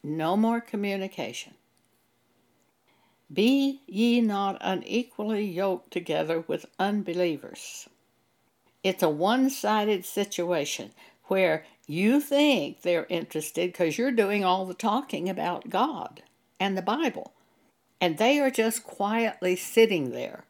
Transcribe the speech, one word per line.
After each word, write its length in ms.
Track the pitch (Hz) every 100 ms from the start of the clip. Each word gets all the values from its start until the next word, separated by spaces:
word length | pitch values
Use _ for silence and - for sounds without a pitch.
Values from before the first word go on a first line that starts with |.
No 320 | 151 160 160 202
more 240 | 226 233
communication. 960 | - 208 202 196 190 - 113 - - - _ _ _ _ _ _ _ _ _ _ _ _ _ _ _ _ _
"Be 480 | 151 220 277 277 269 -
ye 340 | 190 233 240
not 360 | 220 202 196 -
unequally 840 | 185 190 - 233 247 - 214 214 208
yoked 460 | 170 196 185 -
together 500 | 180 175 160 156 165
with 240 | 165 165 - -
unbelievers." 1080 | 190 208 180 175 180 151 - - - - - _ _ _ _ _ _ _ _ _
It's 200 | 190 185
a 60 | 170
one-sided 960 | 151 185 254 262 269 208 214 208 202 -
situation 880 | - 202 - 175 170 147 - 104 _ - _ -
where 400 | 190 180 156 - _ -
you 340 | 156 208 285
think 600 | 285 277 294 233 143 -
they're 260 | 180 170 -
interested 640 | 175 170 156 156 - 180
'cause 240 | 170 170 160
you're 140 | 262
doing 340 | 233 202 208 185
all 200 | 190 185
the 80 |
talking 540 | 180 220 226 285 - 180
about 420 | 185 175 175 -
God 540 | 190 269 220 - - _ _ _ _
and 180 | 196 190
the 40 |
Bible. 520 | 185 247 311 - - _ _ _ _ _ _ _
And 180 | 180 156
they 220 | 226 294
are 120 | 269
just 320 | 254 226 220
quietly 720 | - - 202 226 226 - 185 185
sitting 560 | - - 220 180 131
there 340 | 120 127 - -